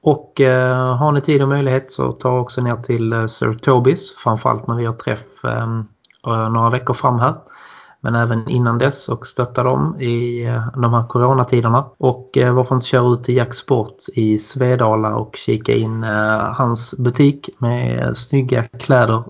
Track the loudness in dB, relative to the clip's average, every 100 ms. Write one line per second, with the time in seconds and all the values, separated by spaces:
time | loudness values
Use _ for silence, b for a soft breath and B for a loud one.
0 | 2 0 -2 2 4 4 2 0 0 2
1 | 2 2 2 2 2 2 2 0 -2 -4
2 | -4 -2 0 0 -2 -4 -2 -4 -2 -2
3 | 0 -2 -4 -2 -4 0 2 4 4 2
4 | -4 -4 -2 0 -2 -2 -4 -4 -4 -4
5 | -6 -6 -10 -10 -6 -4 -4 -6 -8 _
6 | _ _ -4 -2 0 2 2 0 -2 -2
7 | 0 2 0 -2 -14 B B B B B
8 | -2 0 0 -2 0 0 2 2 0 -2
9 | -6 -8 -6 -6 -4 0 0 0 -2 -2
10 | -4 -2 -2 -4 -4 -4 -4 0 2 2
11 | 0 0 2 2 2 2 2 0 -2 _
12 | 0 0 -2 2 4 2 2 -2 2 2
13 | 2 2 0 0 -2 -6 -2 0 0 -10
14 | -8 -2 0 0 -2 -2 0 2 2 2
15 | 0 -4 -6 -8 -4 -2 0 0 0 -4
16 | -2 0 0 0 -2 -2 -2 -2 -6 -2
17 | -2 4 4 2 -10 -4 -2 -2 -2 -2
18 | -2 -2 0 0 2 0 -2 -8 2 4
19 | 4 0